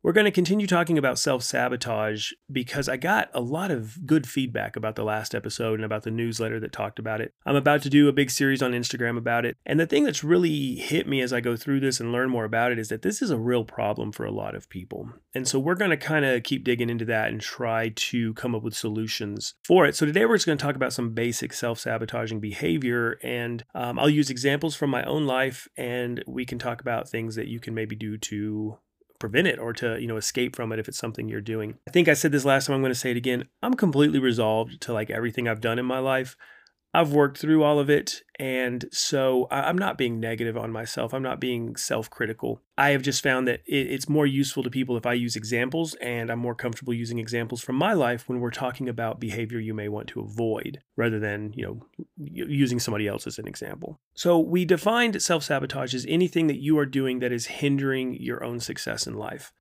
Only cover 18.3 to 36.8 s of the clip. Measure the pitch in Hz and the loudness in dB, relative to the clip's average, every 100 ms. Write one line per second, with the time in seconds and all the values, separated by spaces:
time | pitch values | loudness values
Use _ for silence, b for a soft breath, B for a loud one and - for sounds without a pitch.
18.3 | 110 123 113 113 - 113 107 110 - 107 | -2 -4 -2 -4 -4 -4 -2 -4 -4 -6
19.3 | 101 - - - 180 165 - 151 165 226 | -6 -10 -10 6 8 8 4 2 4 4
20.3 | 214 - 147 147 135 127 127 117 113 120 | 4 2 0 0 0 -2 -2 -4 -2 -2
21.3 | 113 127 - 120 113 123 113 113 117 113 | -2 -6 -4 -4 -4 -4 -4 -4 -4 -4
22.3 | 110 104 104 156 160 127 120 117 - 123 | -6 -6 -2 0 0 0 0 0 -4 -6
23.3 | 123 120 117 - - 120 120 143 151 135 | -4 -4 -6 -8 -6 -4 4 4 6 2
24.3 | 127 135 143 160 143 143 127 - 151 143 | 2 0 2 -2 -2 0 0 0 0 0
25.3 | 127 135 131 - - 127 123 120 120 - | 0 0 -4 -14 -10 -6 -4 -4 -6 -8
26.3 | 127 123 120 123 120 127 117 - 117 113 | -8 -6 -6 -6 -6 -4 -4 -4 -6 -4
27.3 | 110 - 117 117 110 110 113 113 107 - | -6 -6 -8 -6 -6 -6 -6 -6 -6 -6
28.3 | 104 107 107 107 107 _ _ _ _ 113 | -4 -4 -4 -6 -8 _ _ _ _ 0
29.3 | 123 180 120 117 113 120 117 120 110 - | 2 2 0 -4 -4 -2 -2 -4 -4 -2
30.3 | 131 127 - 113 110 110 - 117 113 113 | -2 -2 -2 -4 -4 -6 -6 -6 -6 -6
31.3 | 110 107 110 107 - - 180 165 143 160 | -6 -4 -6 -6 -10 2 4 6 6 4
32.3 | 143 139 135 131 135 131 123 127 120 127 | 4 4 4 4 2 2 0 -2 0 0
33.3 | 123 - _ 233 254 190 139 147 143 131 | -2 -4 _ -2 2 4 6 6 6 2
34.3 | 117 110 110 113 - - 113 110 110 117 | 4 4 2 0 -8 -4 -4 -2 -2 -2
35.3 | 120 117 110 113 117 127 131 131 131 131 | -2 -2 0 0 0 0 0 0 0 -2
36.3 | - B B B _ | -12 B B B _